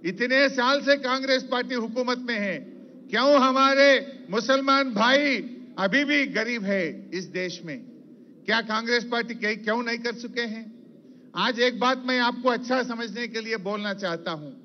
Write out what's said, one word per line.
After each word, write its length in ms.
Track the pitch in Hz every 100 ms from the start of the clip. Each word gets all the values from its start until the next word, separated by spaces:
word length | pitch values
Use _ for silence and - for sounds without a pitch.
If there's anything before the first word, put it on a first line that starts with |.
इतने 440 | 175 190 240 262 277
साल 320 | 269 247 285
से 140 | 269 277
कांग्रेस 460 | 254 262 269 262
पार्टी 320 | 254 247 247
हुकूमत 500 | 247 220 233 247 247 247
में 120 | 226
है, 160 | 202 165 - - - - -
क्यों 320 | 214 269 294
हमारे 480 | 262 262 269 277 277 254 - - -
मुसलमान 640 | 208 220 269 269 269 269
भाई 440 | 208 233 277 294 233 202 - - -
अभी 240 | 190 262
भी 220 | 285 294
गरीब 380 | 269 - 220 240
है 460 | 196 196 160 - -
इस 100 | 175
देश 380 | 175 185 180 -
में? 140 | 165 131 - - - - - -
क्या 160 | - 220
कांग्रेस 420 | 220 220 233 240
पार्टी 320 | 240 233 233
कहीं 220 | 233 208 220
क्यों 240 | 214 233
नहीं 140 | 233 233
कर 140 | 233
चुके 300 | 233 240 240
हैं? 240 | 233 220 220 - - - - - -
आज 240 | - 220 233
एक 200 | 247 233
बात 240 | 247 262
मैं 140 | 254 254
आपको 300 | 240 247 254
अच्छा 320 | 233 240 254
समझने 440 | 247 233 226 208 233
के 140 | 226
लिए 160 | 220 220
बोलना 360 | 190 208 208
चाहता 380 | 196 196 165 175
हूं। 180 | 160 147 120